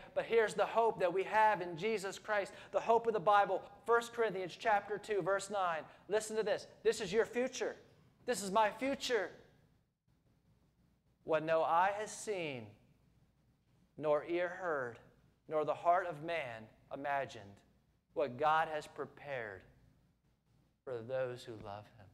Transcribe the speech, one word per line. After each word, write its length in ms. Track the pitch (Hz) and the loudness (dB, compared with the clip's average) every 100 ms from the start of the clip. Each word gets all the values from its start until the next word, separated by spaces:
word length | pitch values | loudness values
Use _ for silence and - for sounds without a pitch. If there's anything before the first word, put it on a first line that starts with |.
| - | -6
But 120 | 190 - | -6 2
here's 280 | 226 208 | 4 4
the 120 | 175 180 | 2 0
hope 340 | 214 226 170 | 4 2 2
that 120 | 180 | 0
we 120 | 185 | 0
have 380 | 175 220 220 202 | 2 4 4 4
in 160 | 175 165 | -2 -4
Jesus 420 | 214 214 190 - | -2 -2 -4 -8
Christ, 340 | - 208 185 - - | -2 -2 -2 -8 -4
the 80 | 185 | 0
hope 280 | - 233 233 | 4 4 4
of 60 | |
the 60 | 208 | 2
Bible, 440 | 170 202 196 185 - - - | 6 6 6 0 -4 -8 2
First 280 | 233 233 | 4 4
Corinthians 420 | - 226 185 180 - | 0 0 0 -6 -4
chapter 420 | 233 208 208 208 | 2 2 0 -6
two, 240 | - 202 | -2 0
verse 280 | 175 196 190 | 2 0 0
nine. 360 | 208 180 160 139 - - | -2 0 -2 -6 -16 -2
Listen 280 | 214 214 220 | -2 0 -2
to 80 | |
this. 240 | 208 165 - - | 0 -2 -4 -2
This 180 | 214 226 | 0 0
is 100 | 190 | 2
your 140 | 220 185 | 2 2
future. 520 | 240 254 247 180 117 - _ _ _ - | 0 -2 -2 -6 -6 -14 _ _ _ -4
This 180 | 202 | -4
is 80 | 196 | 0
my 180 | 214 208 | 2 2
future. 600 | 190 269 277 - 233 170 - - _ _ _ _ _ _ _ _ _ _ _ _ _ _ _ _ _ | 2 -2 -2 0 0 -2 -8 -20 _ _ _ _ _ _ _ _ _ _ _ _ _ _ _ _ _
"What 200 | - 156 | -2 -2
no 200 | 156 160 | 2 0
eye 300 | 143 165 190 | 2 2 2
has 180 | 202 208 | 0 -8
seen, 560 | - 220 196 156 127 104 104 _ _ _ _ _ _ _ _ _ _ _ - | -8 -6 -4 -6 -8 -12 -18 _ _ _ _ _ _ _ _ _ _ _ -4
nor 300 | 151 147 135 | 2 2 2
ear 240 | 170 180 | -2 -2
heard, 500 | 180 180 147 123 117 - _ _ _ - | -4 -2 -2 -4 -8 -18 _ _ _ -4
nor 180 | 156 151 | -2 0
the 80 | |
heart 320 | 135 170 180 175 | 0 2 2 2
of 160 | 147 | -6
man 460 | 165 165 131 113 110 - _ | -4 -4 -4 -10 -14 -20 _
imagined, 640 | 139 143 139 131 113 101 101 _ _ _ _ _ | -8 -4 -2 -4 -8 -16 -20 _ _ _ _ _
what 240 | 160 139 123 | -4 -4 0
God 300 | 151 156 160 | 2 2 0
has 200 | 151 - | -4 -8
prepared 760 | - 131 - 147 131 110 95 - - _ _ _ _ _ _ _ _ _ _ | -10 -12 -12 -10 -8 -8 -12 -18 -20 _ _ _ _ _ _ _ _ _ _
for 180 | 139 120 | -10 -8
those 440 | 113 131 127 123 123 | -6 -4 -4 -6 -12
who 100 | 107 | -12
love 320 | 107 101 107 | -12 -12 -14
Him." 180 | - 95 | -20 -20